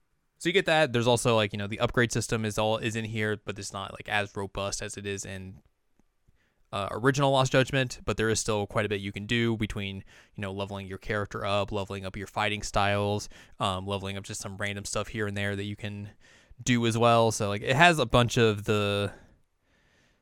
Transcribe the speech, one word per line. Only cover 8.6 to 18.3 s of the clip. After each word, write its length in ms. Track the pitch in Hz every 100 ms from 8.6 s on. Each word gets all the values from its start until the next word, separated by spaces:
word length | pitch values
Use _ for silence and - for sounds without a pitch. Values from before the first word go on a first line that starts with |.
| 101
quite 180 | 117 104
a 40 |
bit 120 | 104
you 100 | 98
can 140 | 98 104
do 320 | 120 117 110
between, 460 | 110 107 98 98 - - _ -
you 60 |
know, 100 | 101
leveling 340 | 98 98 101 95
your 140 | 95
character 440 | - 107 101 113 104
up, 240 | 101 98
leveling 340 | 104 95 98 95
up 100 | 104
your 120 | 95
fighting 340 | - 107 107
styles, 640 | - 107 101 101 104 104 - - - -
um, 280 | 104 92 98
leveling 300 | 98 98 98
up 60 |
just 160 | 101 107
some 160 | 107 95
random 280 | 101 101 98
stuff 220 | 110 101
here 180 | 117 104
and 100 | 101
there 200 | 101 98
that 80 |
you 120 | 104 101
can 360 | 104 101 104 - _ - _ -
do 220 | 120 120 117
as 100 | 113
well. 360 | 117 117 113
So, 180 | - 101
like, 140 | 104
it 120 | - 131
has 220 | 175 160
a 80 | 120
bunch 320 | 127 120